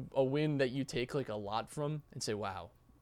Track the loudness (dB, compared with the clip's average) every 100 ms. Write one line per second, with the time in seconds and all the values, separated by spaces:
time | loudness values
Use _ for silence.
0 | 2 2 4 4 4 4 2 0 -2 -2
1 | 0 -2 -2 -4 -2 -2 -2 -4 -4 -4
2 | -8 -6 -2 -2 -2 -6 -10 -18 -20 -20